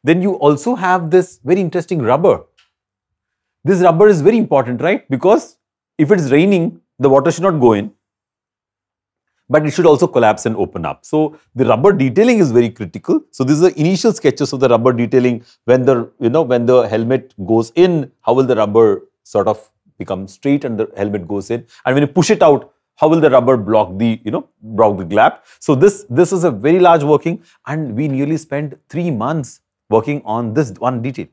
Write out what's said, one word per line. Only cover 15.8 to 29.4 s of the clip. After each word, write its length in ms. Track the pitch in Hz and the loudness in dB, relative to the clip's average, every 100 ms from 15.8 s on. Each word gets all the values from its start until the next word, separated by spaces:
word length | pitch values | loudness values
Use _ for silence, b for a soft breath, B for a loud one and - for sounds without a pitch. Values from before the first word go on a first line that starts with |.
the, 280 | 127 123 117 _ | 2 0 -4 _
you 100 | 117 | -2
know, 120 | 147 | -2
when 240 | 135 123 120 | 0 0 2
the 160 | 127 | 2
helmet 520 | 110 110 113 131 - - | 2 -4 -2 -4 -6 -14
goes 280 | 92 113 113 | -2 -2 0
in, 380 | - 180 165 131 _ | 0 2 0 -6 _
how 140 | - | -2
will 100 | 123 | 0
the 100 | 127 | 0
rubber 480 | 113 104 107 110 98 - _ | 0 2 4 2 2 -6 _
sort 240 | _ 104 98 | _ -4 -2
of 200 | - _ _ _ _ | -4 _ _ _ _
become 300 | - 95 95 | -10 -10 -10
straight 360 | - 143 143 | -8 -2 -2
and 140 | 139 107 | -4 -6
the 100 | 107 - | -8 -6
helmet 300 | 101 101 82 | -6 -6 -6
goes 240 | 101 95 | -10 -6
in? 160 | 120 117 b | -10 -10 b
And 120 | - 135 | -2 0
when 60 | |
you 60 | 143 | 0
push 220 | 185 160 | 0 0
it 140 | 196 | 4
out, 280 | 165 135 - _ _ | 4 2 -2 _ _
how 140 | _ 156 | _ 0
will 120 | 165 | 2
the 100 | 156 | 4
rubber 260 | 127 120 127 | 4 2 0
block 420 | 101 110 101 95 | 0 -2 -2 -2
the, 220 | 117 110 | -4 -4
you 60 | 107 | -6
know, 180 | 120 - _ | -8 -10 _
block 360 | 110 107 110 98 | -12 0 0 0
the 60 | |
gap? 420 | 87 101 139 - b b | -4 2 0 0 b b
So 160 | - | -2
this, 320 | 131 196 196 - | 2 2 0 -6
this 240 | 127 175 | 0 0
is 120 | 190 | 0
a 60 | 170 | -2
very 260 | 107 143 180 | -2 0 2
large 240 | 180 165 | 4 2
working, 400 | 143 147 165 170 b b - | 2 0 0 -8 b b -10
and 300 | 151 147 107 | -8 -6 -6
we 100 | 151 | -6
nearly 300 | 135 143 156 | -4 -4 -6
spent 420 | 156 143 151 - _ | -6 -8 -8 -14 _
three 220 | 160 175 | -8 -6
months 520 | 120 120 160 | -4 -4 -6